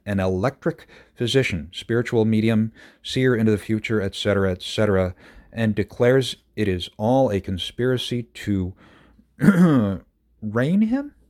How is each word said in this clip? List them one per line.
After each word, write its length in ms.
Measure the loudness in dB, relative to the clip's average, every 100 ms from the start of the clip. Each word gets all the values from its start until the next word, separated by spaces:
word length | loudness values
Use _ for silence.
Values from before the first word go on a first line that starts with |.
an 160 | -6 -2
electric 680 | 0 0 -2 -2 -6 -6 -12 -20 _
physician, 560 | -6 0 0 0 -4 -8
spiritual 540 | -12 -4 -2 0 0 2
medium, 460 | 2 2 2 0 -4 -20 _
seer 320 | -8 0 2 2
into 160 | 2
the 80 | 2
future, 420 | 0 -4 -2 -2
et 140 | -2 -4
cetera, 360 | 0 2 0
et 120 | -2
cetera. 500 | -6 -2 2 2 0 -4 -20 -20 -14
And 200 | -4 -2
declares 640 | 0 -4 0 2 4 0 -6 _ -4
it 120 | -2
is 220 | -2 -6 -4
all 340 | 0 2 2
a 80 | 0
conspiracy 840 | -4 -6 -8 -4 -2 -2 -4 -6
to 500 | -8 -10 -4 -4 -4 -8 -20 -20 _ _ _ -2
<clears throat> 640 | 2 4 4 4 0 -2 -10 _ _ _
rein 400 | -6 -2 0 0
him 340 | 0 -2 -6 -14 _